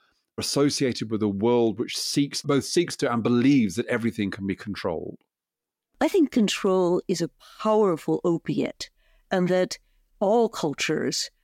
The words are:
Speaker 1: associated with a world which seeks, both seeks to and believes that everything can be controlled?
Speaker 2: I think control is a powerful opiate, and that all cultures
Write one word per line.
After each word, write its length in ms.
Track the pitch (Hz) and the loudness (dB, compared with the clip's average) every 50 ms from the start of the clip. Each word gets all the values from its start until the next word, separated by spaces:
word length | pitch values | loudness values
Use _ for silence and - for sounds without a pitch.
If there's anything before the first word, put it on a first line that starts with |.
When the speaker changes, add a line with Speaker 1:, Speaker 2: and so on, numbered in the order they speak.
| _ _ _ _ _ _ - | _ _ _ _ _ _ -10
Speaker 1:
associated 720 | - - - - 139 143 147 - - 143 127 113 - 117 110 | -8 -6 -2 0 2 2 2 2 0 -2 -2 -2 -4 -6 -6
with 120 | 110 104 107 | -4 -2 0
a 60 | 104 | 0
world 500 | 98 98 104 117 120 120 117 113 101 104 | 0 0 2 2 4 4 4 2 0 -2
which 180 | 117 - - | -6 -6 -6
seeks, 460 | - - - - 151 143 139 - - - | -8 -6 -4 0 -2 -2 -2 -4 -8 -2
both 220 | 147 143 139 127 | 0 0 0 0
seeks 320 | - - 175 175 - - | 0 0 -2 -2 -2 -4
to 160 | - 151 131 120 | -4 -2 -2 0
and 100 | 117 104 | 0 0
believes 540 | 117 120 120 120 135 143 135 113 98 85 | 2 2 4 4 6 6 6 4 2 0
that 100 | 110 117 | -2 -4
everything 460 | - 120 120 113 113 107 - 104 98 - | -2 -2 -2 -2 -2 -2 -2 -4 -4 -4
can 140 | - 98 | -6 -4
be 100 | 98 92 | -6 -6
controlled? 640 | - - 107 95 - - 98 82 80 80 - - - _ _ _ _ _ _ _ _ _ _ _ _ _ _ _ - | -6 -6 -12 -10 -6 -4 -4 -4 -4 -6 -10 -14 -16 _ _ _ _ _ _ _ _ _ _ _ _ _ _ _ -2
Speaker 2:
I 80 | 262 320 | -2 2
think 220 | - 403 302 254 | 4 4 2 4
control 720 | - 254 208 185 - - - 196 185 185 180 170 180 180 - - | 4 2 2 2 0 0 0 0 2 2 2 2 2 0 0 -2
is 140 | 185 - 175 | -2 -2 -2
a 80 | - _ _ - - - - - | -6 _ _ -20 -20 -14 -6 -2
powerful 580 | 220 214 214 214 190 170 151 - - 160 - - | 2 2 4 4 2 2 0 -2 -2 -2 0 0
opiate, 680 | 180 170 165 - - 139 - 135 - - - - - _ _ _ _ _ _ _ - | 0 0 0 -2 -4 -2 -2 -2 -4 -6 -10 -14 -16 _ _ _ _ _ _ _ -4
and 180 | - 185 180 170 | 0 0 2 2
that 300 | 180 185 185 - - - _ _ _ _ _ _ _ - | 2 2 0 -2 -4 -12 _ _ _ _ _ _ _ -2
all 280 | 214 190 220 240 233 220 | 0 2 4 4 2 2
cultures 840 | - - - 156 139 - - - 156 - - 127 151 - - - _ _ | -2 -4 -4 -4 -4 -4 -4 -2 -2 -2 -2 -4 -4 -4 -6 -8 _ _